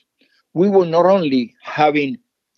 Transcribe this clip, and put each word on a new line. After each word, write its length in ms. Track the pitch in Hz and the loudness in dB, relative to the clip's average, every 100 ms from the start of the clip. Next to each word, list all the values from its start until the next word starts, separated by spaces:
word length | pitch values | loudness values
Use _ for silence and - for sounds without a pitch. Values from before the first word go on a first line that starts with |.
| _ _ _ _ _ | _ _ _ _ _
We 160 | 156 196 | -2 2
were 180 | 196 175 | 2 2
not 200 | 165 180 | 2 2
only 480 | 196 156 131 113 _ | 2 0 -2 -4 _
having 560 | - - 151 147 139 120 _ _ _ | -14 -2 0 0 -4 -8 _ _ _